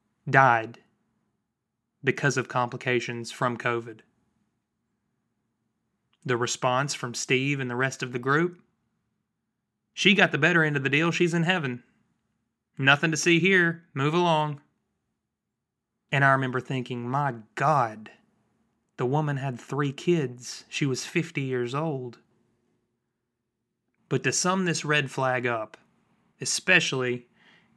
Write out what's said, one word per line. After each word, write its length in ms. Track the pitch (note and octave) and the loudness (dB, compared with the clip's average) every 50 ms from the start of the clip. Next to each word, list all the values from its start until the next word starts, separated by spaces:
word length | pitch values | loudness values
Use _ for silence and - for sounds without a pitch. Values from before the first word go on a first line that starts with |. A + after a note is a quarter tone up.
| _ _ _ _ - D3 | _ _ _ _ -4 2
died 500 | C3 C3+ C3+ B2+ A#2 A2+ A2 A2+ A#2 - _ _ _ _ _ _ _ _ _ _ _ _ _ _ _ _ _ _ _ _ _ _ _ _ - | 4 6 6 6 6 2 0 -4 -12 -16 _ _ _ _ _ _ _ _ _ _ _ _ _ _ _ _ _ _ _ _ _ _ _ _ -2
because 320 | C3+ B2+ - - C#3+ B2 | -2 -2 0 0 0 0
of 140 | C3 A#2 - | 0 -2 -2
complications 840 | - C3 B2 A#2+ C3 B2+ - C3 B2 A#2+ A#2 - A#2+ A#2+ A#2 A2+ | -2 -2 -2 -2 -4 -6 -2 0 0 0 -2 -4 -8 -10 -10 -10
from 240 | - - C3 B2 A#2+ | -6 -2 -2 -2 -2
covid. 440 | A2+ - B2+ A#2+ A#2 A#2 B2 A2 A2+ - _ _ _ _ _ _ _ _ _ _ _ _ _ _ _ _ _ _ _ _ _ _ _ _ _ _ _ _ _ _ _ _ _ _ _ _ _ _ _ _ _ _ _ - | -2 -2 -2 -2 -2 -4 -8 -14 -20 -20 _ _ _ _ _ _ _ _ _ _ _ _ _ _ _ _ _ _ _ _ _ _ _ _ _ _ _ _ _ _ _ _ _ _ _ _ _ _ _ _ _ _ _ -4
The 100 | C#3+ B2 | -2 -2
response 580 | A#2 B2 A#2 - - - C3 B2 B2+ C#3+ C#3+ - | 0 -2 -2 -4 -2 0 0 0 0 0 -2 -6
from 200 | - - B2 A#2+ | -8 -8 -8 -8
Steve 480 | - - - C3+ B2+ C3+ C#3+ C#3+ C3+ | -6 -4 0 0 0 0 0 -2 -4
and 100 | C3+ B2 | -4 -4
the 60 | A#2+ A#2+ | -4 -2
rest 260 | C3+ C3+ C3+ - C#3 | -2 -2 -4 -6 -8
of 80 | B2+ | -8
the 80 | B2 B2 | -6 -4
group, 400 | A#2+ C3+ C#3+ D#3 E3+ F3 E3+ - _ _ _ _ _ _ _ _ _ _ _ _ _ _ _ _ _ _ _ _ _ _ _ _ _ _ - | 0 2 2 2 2 0 -2 -8 _ _ _ _ _ _ _ _ _ _ _ _ _ _ _ _ _ _ _ _ _ _ _ _ _ _ -6
"She 200 | - - F#3 G#3 | 0 2 4 4
got 160 | G3 F#3 E3 | 4 4 2
the 80 | - D3 | 2 2
better 240 | D3 E3+ F3+ E3+ D#3 | 2 2 4 4 4
end 120 | D3+ D3 | 2 2
of 60 | C#3+ | 0
the 80 | C3 C3+ | 0 0
deal, 220 | C3+ D3 E3 E3+ | 0 2 2 2
she's 240 | E3 E3+ F3 E3+ D#3+ | 0 2 0 2 2
in 80 | E3+ D#3+ | 0 0
heaven. 400 | E3+ F#3 F3+ D3 C3 B2 A#2+ - _ _ _ _ _ _ _ _ _ _ _ _ _ _ _ _ _ _ - | 0 0 -2 -2 -4 -6 -8 -10 _ _ _ _ _ _ _ _ _ _ _ _ _ _ _ _ _ _ 0
Nothing 320 | C3+ C#3 C#3+ C#3+ - E3 | 4 4 4 6 4 0
to 60 | D#3+ C#3+ | 0 2
see 220 | - F3 E3+ E3 | 2 4 4 4
here, 460 | E3 F#3+ G3 F#3 F3 E3+ E3 E3+ - _ - | 4 4 4 4 4 2 0 -4 -8 _ -6
move 220 | C3+ C#3 D3+ D#3 | -2 -2 0 2
along." 440 | F3 F3 F3 D#3+ D3+ D3+ D3+ C#3+ C#3 _ _ _ _ _ _ _ _ _ _ _ _ _ _ _ _ _ _ _ _ _ _ _ _ _ _ _ _ _ - | 2 2 4 2 2 0 -2 -4 -10 _ _ _ _ _ _ _ _ _ _ _ _ _ _ _ _ _ _ _ _ _ _ _ _ _ _ _ _ _ -2
And 140 | - C#3 C#3 | 2 4 6
I 60 | C3+ | 6
remember 280 | C3+ C3+ C3+ B2+ B2 B2+ | 6 4 2 0 -2 -4
thinking, 480 | B2 - C#3 C3 B2 - B2+ A#2+ A#2+ A#2+ | -4 -4 -6 -6 -6 -6 -8 -8 -6 -4
"My 280 | B2+ C#3+ D3 C#3 A#2+ A#2 G#2 _ - | -2 -2 -2 -2 -4 -6 -12 _ -4
God, 580 | - C#3 D3 D#3 C#3 A#2+ A2+ G#2+ G#2+ A2 - - _ _ _ _ _ _ _ _ _ _ _ _ _ _ _ _ - | 0 2 2 4 4 2 0 -2 -8 -16 -20 -20 _ _ _ _ _ _ _ _ _ _ _ _ _ _ _ _ -4
the 80 | C3 | -2
woman 320 | B2 C#3 D3+ D#3 D3 C#3+ C3+ | 0 0 0 0 -2 -2 -2
had 220 | C3+ C3+ B2 A2+ | -4 -4 -6 -6
three 340 | - - C3+ C#3 D3 C#3+ C#3 | -8 -8 -4 -2 -2 -2 -4
kids. 720 | - - F3 F3 E3 C#3+ B2 B2 B2 A#2+ - - - - - | -4 0 0 2 2 0 -2 -6 -10 -14 -16 -16 -16 -14 -10
She 200 | - - D3+ C#3 | -6 -2 -2 -2
was 180 | B2+ B2 - | -2 -2 -4
fifty 360 | - - F3 E3 E3+ - D3+ | -4 -4 -4 -4 -4 -4 -6
years 340 | C3+ C3 B2+ B2 B2 A#2+ B2+ | -4 -2 -2 -2 -2 -4 -4
old." 420 | C#3+ D#3+ E3 C#3+ C3 B2+ A#2+ A2+ - _ _ _ _ _ _ _ _ _ _ _ _ _ _ _ _ _ _ _ _ _ _ _ _ _ _ _ _ _ _ _ _ _ _ _ _ _ - | -4 -4 -4 -4 -6 -8 -10 -14 -18 _ _ _ _ _ _ _ _ _ _ _ _ _ _ _ _ _ _ _ _ _ _ _ _ _ _ _ _ _ _ _ _ _ _ _ _ _ -4
But 140 | C#3 C3 - | -2 -2 0
to 80 | C3+ | 0
sum 340 | - - - F3+ F#3 F#3+ F#3 | -2 0 0 0 0 0 0
this 180 | F3 D#3 D#3+ - | 0 -2 -2 0
red 280 | D3 D3+ D3 C#3+ B2+ | 0 0 0 0 -2
flag 340 | - C#3+ C3 C3 B2+ B2+ B2 | -4 -2 -2 0 0 0 0
up, 320 | B2 A#2 A2+ A2 - - - _ _ _ _ _ _ _ _ _ _ _ - | -2 -2 -2 -6 -8 -14 -20 _ _ _ _ _ _ _ _ _ _ _ -10
especially 840 | C#3+ - - - - - F#3 E3+ E3 - C#3+ C3 B2+ B2 B2 B2 - _ _ _ _ _ _ _ _ _ _ | -6 -6 -6 -4 2 4 4 4 4 2 -2 -2 -2 -2 -4 -6 -8 _ _ _ _ _ _ _ _ _ _